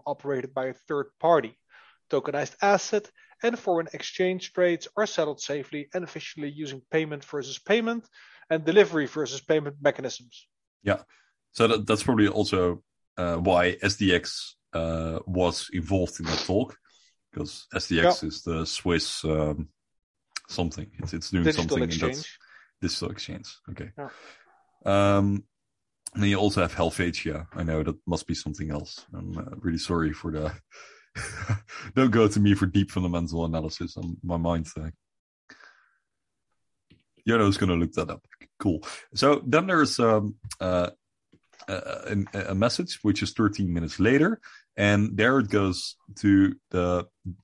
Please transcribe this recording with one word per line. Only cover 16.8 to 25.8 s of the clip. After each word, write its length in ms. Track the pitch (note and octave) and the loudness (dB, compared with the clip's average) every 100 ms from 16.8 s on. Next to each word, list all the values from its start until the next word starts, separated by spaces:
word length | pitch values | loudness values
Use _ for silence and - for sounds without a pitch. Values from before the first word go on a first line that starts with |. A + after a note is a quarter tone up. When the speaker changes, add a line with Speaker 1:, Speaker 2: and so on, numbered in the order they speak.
| _ _ _ _ _ | _ _ _ _ _
Speaker 2:
'cause 320 | - - - - | -12 -10 -12 -10
S 140 | - - | -8 -2
D 120 | D#2+ | 2
X 220 | F3 F3 | 4 2
Speaker 1:
Yeah. 60 | D#2+ | -2
Speaker 2:
is 140 | - | -8
the 220 | - E2 E2 | -6 -6 -4
Swiss, 580 | - F2+ E2 - - D#2+ | -4 0 0 -2 -6 -2
um, 440 | D#2 D2+ D2 D#2 _ _ _ _ _ _ - - | -2 -2 -4 -8 _ _ _ _ _ _ -18 -12
something. 440 | - E2+ - D2+ - | -4 -4 -4 -14 -12
It's, 140 | F#2 | -10
it's 160 | F2 - | -8 -4
doing 160 | F#2+ E2+ | 0 2
Speaker 1:
Digital 180 | D3+ | 2
Speaker 2:
something 200 | E2 E2+ | 0 0
in 60 | E2 | -2
that 60 | E2 | -2
Speaker 1:
exchange. 440 | - C3+ D#3 - _ - _ - | -4 -4 -12 -18 _ -20 _ -8
Speaker 2:
digital 300 | B2 - - | -6 -4 -8
exchange. 440 | G2+ - - - - - | -10 -12 -14 -16 -20 -18
Okay. 220 | F#2+ - - | -14 -14 -14
Speaker 1:
Yeah. 120 | C#3 - - - _ _ _ _ - | -16 -16 -20 -20 _ _ _ _ 0
Speaker 2:
Um, 600 | G2 G2+ G2+ G2 G2+ - _ _ _ | 4 4 4 2 0 -6 _ _ _